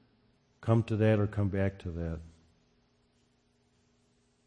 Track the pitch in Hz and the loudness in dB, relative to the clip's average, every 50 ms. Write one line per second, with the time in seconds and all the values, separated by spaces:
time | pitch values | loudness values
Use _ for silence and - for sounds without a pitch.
0 | _ _ _ _ _ _ _ _ _ _ _ - - - 113 117 113 - 113 101 | _ _ _ _ _ _ _ _ _ _ _ -8 0 2 2 2 2 0 0 2
1 | 110 110 110 104 104 98 104 104 101 98 95 98 98 98 95 - - 92 82 85 | 4 4 4 4 2 0 0 -2 -2 -2 0 0 -2 -2 -2 -6 -10 -10 -8 -6
2 | 85 82 82 82 82 - - - _ _ _ _ _ _ _ _ _ _ _ _ | -6 -6 -6 -8 -12 -16 -20 -20 _ _ _ _ _ _ _ _ _ _ _ _
3 | _ _ _ _ _ _ _ _ _ _ _ _ _ _ _ _ _ _ _ _ | _ _ _ _ _ _ _ _ _ _ _ _ _ _ _ _ _ _ _ _
4 | _ _ _ _ _ _ _ _ _ | _ _ _ _ _ _ _ _ _